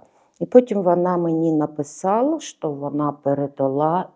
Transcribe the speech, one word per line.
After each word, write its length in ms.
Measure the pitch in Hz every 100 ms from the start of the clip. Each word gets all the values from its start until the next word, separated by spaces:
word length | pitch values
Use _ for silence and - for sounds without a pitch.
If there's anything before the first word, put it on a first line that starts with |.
| - _ _ -
І 60 | 170
потім 360 | 254 247 202
вона 340 | 180 175 180 180
мені 340 | 170 160 165
написала, 880 | 151 151 151 143 - 185 220 277 320
що 320 | - - 156
вона 400 | 139 143 147 147
передала 1000 | 143 139 139 139 - 135 135 156 180 -